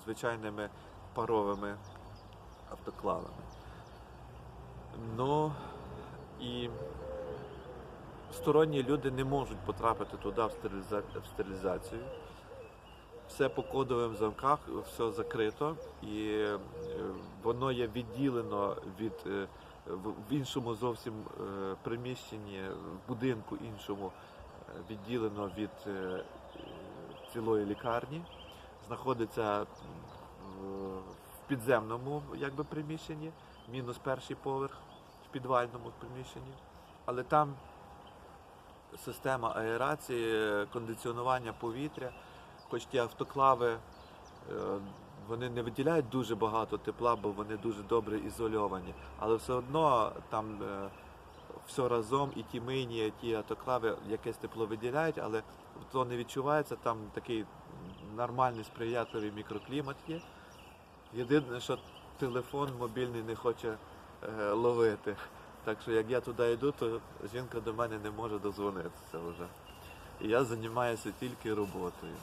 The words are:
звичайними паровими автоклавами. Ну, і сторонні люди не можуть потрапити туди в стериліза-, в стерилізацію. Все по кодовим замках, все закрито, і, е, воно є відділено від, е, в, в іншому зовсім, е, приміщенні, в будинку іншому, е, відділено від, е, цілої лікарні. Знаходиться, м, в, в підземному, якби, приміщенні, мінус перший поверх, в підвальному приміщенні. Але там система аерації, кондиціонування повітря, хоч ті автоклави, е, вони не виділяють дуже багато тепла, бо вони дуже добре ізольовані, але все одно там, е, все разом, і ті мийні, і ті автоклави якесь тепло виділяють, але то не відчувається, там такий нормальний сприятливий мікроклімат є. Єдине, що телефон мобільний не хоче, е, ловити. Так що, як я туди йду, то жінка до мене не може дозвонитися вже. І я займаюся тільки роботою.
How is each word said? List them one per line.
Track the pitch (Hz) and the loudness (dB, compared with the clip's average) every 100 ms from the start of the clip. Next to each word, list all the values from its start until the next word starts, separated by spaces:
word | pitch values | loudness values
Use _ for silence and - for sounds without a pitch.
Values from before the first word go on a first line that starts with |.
звичайними | - 110 123 113 107 104 104 - - - - | -6 0 0 2 -2 -2 -4 -6 -16 -16 -6
паровими | - 113 113 101 101 101 104 - - - - - - - - - | -2 6 6 6 4 0 -4 -10 -14 -14 -14 -16 -16 -16 -16 -12
автоклавами. | - - - 101 87 87 - - - - - - - - - - - - - - - - - 113 113 | -10 -8 -2 0 0 -2 -8 -12 -12 -14 -14 -14 -14 -14 -14 -14 -14 -14 -14 -14 -14 -12 -8 -4 2
Ну, | 131 151 156 139 - - - - - - - - | 4 6 4 0 -8 -10 -10 -10 -10 -12 -12 -8
і | 123 123 120 117 - - - - - 71 - - - - - - - - - | -6 -4 -4 -4 -8 -8 -8 -6 -6 -8 -8 -12 -12 -12 -12 -14 -14 -14 -10
сторонні | - - 147 160 147 | 0 6 8 8 6
люди | 123 143 131 | 4 4 4
не | 131 | 2
можуть | 135 139 123 104 | 2 2 2 -2
потрапити | - 98 113 113 101 101 | -4 2 4 4 0 -4
туди | 101 101 | 0 2
в | 110 | 2
стериліза-, | - 110 98 95 104 101 104 | 0 -4 -4 -2 -2 -2 -6
в | - | -6
стерилізацію. | - 98 95 92 92 - 113 127 - - - - 539 466 - - - - - - | -4 -4 0 0 0 -2 -8 -6 -8 -10 -14 -14 -14 -14 -16 -18 -18 -18 -16 -10
Все | - 165 | 0 2
по | 139 | 2
кодовим | 120 135 131 120 117 104 | 0 0 4 4 2 2
замках, | 110 104 135 147 - 107 104 | 2 4 4 4 2 -4 -4
все | - 117 | 0 0
закрито, | 101 113 117 107 - 147 160 - - | 2 0 2 2 2 0 -2 -8 -10
і, | 107 107 107 | -6 -2 2
е, | 107 104 101 98 - - 98 98 92 92 98 | 2 2 0 -4 -8 -6 -4 -4 -4 -8 -2
воно | 107 120 131 | 0 2 2
є | 123 117 | 4 2
відділено | 113 113 120 139 120 107 104 101 - 104 95 | 0 -4 2 4 4 2 2 2 2 -4 -4
від, | 110 - - | -2 -2 -2
е, | 98 95 - - - - | 0 0 -6 -16 -14 -6
в, | 95 101 | -4 -4
в | - 104 | -6 0
іншому | 143 131 139 120 107 | 0 2 0 0 2
зовсім, | 123 113 - | 2 0 -4
е, | 110 98 - 98 98 95 95 | -6 -6 -6 -4 -2 -2 -2
приміщенні, | - 117 123 127 - 110 104 98 95 | -2 -2 -2 -6 -6 -8 -6 -6 -4
в | 92 90 92 - | -4 -6 -8 -6
будинку | 120 131 113 98 104 | 0 2 2 -2 -6
іншому, | 113 104 - 101 95 | -6 -8 -4 -2 -2
е, | - - - - - - - 90 | -6 -14 -16 -16 -14 -12 -10 -8
відділено | 107 98 120 110 101 101 90 | -8 -2 2 2 2 -2 0
від, | 104 - 104 | -4 -4 -4
е, | 95 92 92 - - - - - - - - - - - | -2 0 -2 -4 -10 -14 -12 -12 -12 -12 -12 -12 -14 -8
цілої | 117 113 110 101 | -2 4 6 4
лікарні. | 104 120 117 123 156 175 - - - - - - | 2 2 2 0 -6 -8 -14 -16 -16 -16 -16 -8
Знаходиться, | 117 123 123 110 - 107 104 | -2 2 2 2 2 4 4
м, | 107 - - - - - - - 95 95 | 2 -6 -12 -12 -12 -14 -14 -14 -12 -8
в, | 98 98 98 95 | -6 -4 -4 -6
в | 95 - - - - | -8 -14 -16 -16 -2
підземному, | 135 113 120 110 120 131 147 143 135 | 0 6 4 4 -2 -2 -4 -4 -4
якби, | 139 139 | -2 -2
приміщенні, | 147 151 151 156 - 151 160 160 - - - | -4 -4 -4 -6 -6 -6 -8 -10 -16 -18 -8
мінус | 127 120 120 | -6 -6 -4
перший | 139 131 - 131 | -2 -2 -2 -4
поверх, | 139 135 135 - - - - - - | -2 0 -2 -6 -16 -18 -18 -20 -8
в | |
підвальному | 139 127 123 120 120 117 - | -6 4 6 4 0 -10 -10
приміщенні. | 117 127 127 131 131 135 - - - - - | -10 -8 -10 -10 -12 -14 -16 -18 -20 -8 -2
Але | 123 | -2
там | 127 151 147 131 - - - - - - - - - - - - - - - | 6 6 6 2 -12 -16 -16 -16 -18 -18 -18 -18 -18 -20 -20 -20 -16 -10 -8
система | 113 139 131 117 - | -2 0 2 2 2
аерації, | 113 117 135 151 - 120 113 110 110 104 104 | 2 4 4 2 0 2 4 4 6 4 2
кондиціонування | 123 113 110 123 117 123 127 113 | -2 -4 -2 -2 0 4 4 2
повітря, | 110 117 117 147 - 127 - - - - - - | -2 -2 -2 -4 -4 -6 -8 -14 -16 -18 -18 -4
хоч | 120 - | -4 2
ті | 123 | 4
автоклави, | 117 - 127 139 135 123 120 | 4 2 -2 8 8 10 6
е, | 113 113 - - - - - - 101 98 101 101 - - - 101 | 2 -4 -16 -16 -16 -18 -14 -6 -2 0 -2 -4 -10 -16 -14 -6
вони | 117 123 | -4 -2
не | 120 | 0
виділяють | 117 113 135 165 120 | 0 2 6 6 4
дуже | 131 110 110 | 2 2 4
багато | 107 110 107 104 | 6 6 4 0
тепла, | - - 120 117 | -2 4 4 6
бо | 104 | 2
вони | 101 104 107 | 0 -2 -2
дуже | 113 104 | 0 -2
добре | 101 113 104 107 | 4 4 6 0
ізольовані, | 104 101 113 110 101 92 87 69 - - | 0 0 2 4 2 2 -4 -10 -12 0
але | 107 113 | 6 6
все | 120 | 6
одно | 127 123 147 156 120 107 - - | 0 2 6 8 8 4 0 -2
там, | 113 107 104 | -2 -2 -4
е, | 104 98 98 - - - - - - - - | -4 -4 -6 -8 -16 -18 -18 -18 -14 -14 -4
все | - 123 | 2 4
разом, | 120 110 135 139 117 | 4 4 4 4 0
і | |
ті | 110 123 | -4 -4
мийні, | 117 131 123 117 107 | 0 0 0 2 2
і | 107 | 2
ті | 117 | 2
автоклави | 113 - 110 - 127 113 - 101 | 2 2 -2 2 4 4 2 0
якесь | 110 120 110 | -2 -2 -4
тепло | 107 113 110 | -6 -2 0
виділяють, | 110 120 139 160 151 | 0 0 2 2 2
але | 110 110 - - - - - | 0 0 -2 -10 -16 -14 -2
то | 131 123 | 0 2
не | 123 | 0
відчувається, | 120 139 135 151 143 117 | -2 0 4 4 4 0
там | 123 110 104 | 0 0 -2
такий | 110 - 113 101 - - - 87 95 95 107 | -6 -2 -2 -2 -8 -16 -14 -12 -12 -8 -2
нормальний | 120 123 127 113 | 0 4 4 4
сприятливий | 107 - 113 120 113 117 107 | -6 -4 0 2 0 0 -2
мікроклімат | 104 104 104 - 139 135 139 - | -4 -6 -6 -2 -2 -2 -6 -6
є. | 165 - - - - - - - - - | -8 -8 -16 -18 -18 -18 -20 -20 -20 -8
Єдине, | 113 120 151 127 123 | -4 6 6 6 -2
що | - 123 - - - - | -2 -2 -4 -16 -16 -2
телефон | 131 120 120 143 143 123 | 0 0 0 0 0 0
мобільний | 120 110 123 120 | -2 0 0 0
не | 110 110 | -2 2
хоче, | 123 113 117 110 - - - - 87 110 | 2 2 0 -2 -8 -16 -16 -10 -6 0
е, | 104 | 4
ловити. | 107 120 120 113 101 - 98 - - - - | 6 6 8 8 6 0 -4 -6 -12 -16 -6
Так | - 107 | -2 -2
що, | - | 4
як | 113 110 | 4 6
я | 123 | 2
туди | 127 117 120 | 2 4 4
йду, | 117 139 - | 6 4 2
то | 117 113 - - 101 | 0 0 -4 -10 -6
жінка | 117 123 117 | -4 -4 -2
до | 107 | -2
мене | 110 117 110 | 0 0 0
не | 104 | -4
може | 104 113 104 | -2 -2 0
дозвонитися | 101 98 101 95 85 - - 82 85 | 0 0 0 0 -4 -8 -8 -6 -4
вже. | 85 87 - - - - - - - | -6 -8 -10 -16 -16 -16 -14 -14 -4
І | 107 | 4
я | 117 | 6
займаюся | 127 113 113 117 120 113 107 95 | 6 2 0 2 2 2 -2 -4
тільки | 127 117 113 | -6 -4 0
роботою. | 107 101 92 90 - 85 76 | 2 2 0 -2 -4 -8 -10